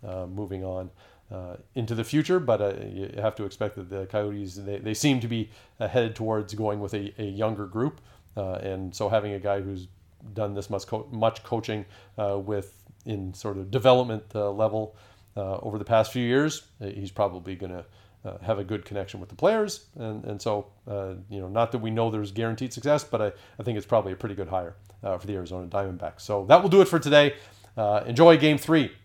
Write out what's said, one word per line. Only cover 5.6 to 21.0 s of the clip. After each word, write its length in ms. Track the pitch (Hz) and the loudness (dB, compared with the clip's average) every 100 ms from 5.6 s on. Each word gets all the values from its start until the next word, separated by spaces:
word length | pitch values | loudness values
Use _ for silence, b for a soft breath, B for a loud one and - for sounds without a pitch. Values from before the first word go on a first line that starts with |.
| b _ | b _
uh, 80 | 107 | -2
headed 260 | 123 113 | 2 0
towards 400 | 107 110 110 98 | -2 -2 -2 -2
going 260 | 104 107 104 | -4 -2 -2
with 140 | 101 | -4
a, 180 | 104 101 - | -6 -6 -8
a 60 | |
younger 420 | 107 98 110 107 98 | -8 -2 -2 -2 -6
group. 340 | 101 135 - b b b - | -2 -2 -4 b b b -8
Uh, 180 | 98 | -6
and 400 | 92 98 95 95 | -6 -6 -6 -8
so 140 | 90 104 | -4 0
having 260 | 110 104 | 2 0
a 40 | 101 | -4
guy 220 | 101 101 | -2 -2
who's 260 | 98 98 92 - _ _ - | -2 -8 -12 -20 _ _ -14
done 220 | 104 104 | -6 -4
this 140 | 101 98 | -4 -6
much 180 | 101 - | -6 -4
co-, 180 | 110 - | -8 -6
much 320 | 117 110 - | 0 0 0
coaching, 420 | - 117 107 107 101 B B - | -4 -4 -2 -6 -6 B B -4
uh, 180 | 101 101 | -2 -2
with, 460 | 98 104 98 - - - - | -4 -6 -6 -16 -20 -20 -8
in 260 | 107 92 | -6 -6
sort 240 | 90 110 98 | -8 -8 -8
of 140 | 95 | -4
development, 540 | 127 120 127 123 110 - | 2 6 6 4 -4 -6
uh, 160 | 107 104 | -4 -2
level, 460 | 101 110 107 107 - b b b - | 2 0 0 -6 -10 b b b -8
uh, 220 | 95 98 | -6 -4
over 200 | - 107 | -6 -8
the 60 | |
past 280 | 101 113 110 | 2 4 4
few 100 | 127 | 0
years, 420 | 120 127 151 156 - _ | 2 2 2 -2 -14 _
uh, 60 | 101 | -10
he's 260 | 101 98 | -8 -10
probably 420 | - 104 92 87 | -2 -2 -2 -12
gonna, 300 | 95 95 90 - b b b | -10 -10 -10 -14 b b b
uh, 140 | 104 92 | -14 -12
have 200 | 87 104 | -4 -4
a 60 | |
good 200 | 101 107 | -2 -6
connection 360 | - 101 98 98 | -6 -8 -8 -12
with 80 | 92 | -16
the 60 | - | -2
players. 500 | 170 220 214 - - - | 0 2 -2 -6 -14 -12
And, 280 | 113 107 | -10 -8
and 180 | 110 101 | -10 -6
so, 240 | - 104 101 _ - | -4 -4 -6 _ -10
uh, 260 | 104 | -8